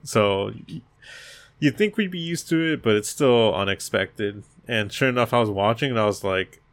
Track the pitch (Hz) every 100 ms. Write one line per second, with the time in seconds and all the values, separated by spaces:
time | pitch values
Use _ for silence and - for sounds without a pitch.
0 | - 110 104 98 98 107 - 160 - _
1 | - - - - - _ 147 - 214 208
2 | 202 180 165 170 - 165 160 151 - 107
3 | 104 - 139 120 110 82 98 95 - 101
4 | 95 - 104 104 - _ - 117 101 -
5 | 135 123 117 120 113 98 101 113 143 117
6 | 104 101 101 95 92 - _